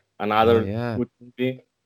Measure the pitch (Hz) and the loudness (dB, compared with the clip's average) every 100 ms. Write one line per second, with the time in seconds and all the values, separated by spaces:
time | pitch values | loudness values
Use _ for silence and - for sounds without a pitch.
0 | _ - 101 107 113 117 101 110 120 113 | _ -10 -2 2 4 4 0 -6 -6 -6
1 | 123 _ 123 - 127 131 _ _ | -8 _ -18 -6 -6 -6 _ _